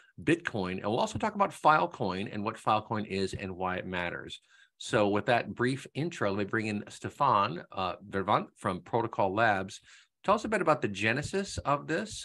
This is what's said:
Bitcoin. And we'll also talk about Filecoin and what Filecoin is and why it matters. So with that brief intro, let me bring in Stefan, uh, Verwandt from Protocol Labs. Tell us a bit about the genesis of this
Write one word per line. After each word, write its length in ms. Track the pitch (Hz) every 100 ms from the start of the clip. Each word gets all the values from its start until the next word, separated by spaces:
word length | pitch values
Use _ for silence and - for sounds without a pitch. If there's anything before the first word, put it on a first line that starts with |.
| _ -
Bitcoin. 540 | 80 165 - 113 90 92
And 80 | 101
we'll 120 | 117
also 200 | - -
talk 160 | 214
about 160 | 202 196
Filecoin 800 | - 156 156 175 - 107 92 110
and 100 | 104
what 140 | 104 110
Filecoin 500 | - 107 - 107 104
is 280 | 98 95
and 240 | - 98 90
why 180 | 90 90
it 100 | 92
matters. 540 | 90 87 76 65 - _ - _ -
So 300 | - 117 104
with 180 | 101 113
that 280 | 117 107
brief 320 | 95 123 135 -
intro, 380 | 131 170 - 104
let 80 | 98
me 60 |
bring 240 | 98 113 107
in 160 | 104 -
Stefan, 720 | - 135 - 143 104 104 - -
uh, 260 | 98 90 - 101
Verwandt 380 | 95 95 127 214 _
from 240 | 104 90
Protocol 540 | - 117 113 - 98
Labs. 480 | 101 113 95 98 - - - _ _
Tell 120 | - 220
us 100 | 214
a 20 |
bit 140 | 214
about 180 | 165 147
the 80 | 110
genesis 720 | 95 110 127 156 190 196 -
of 280 | - 143 143
this 380 | 165 214 -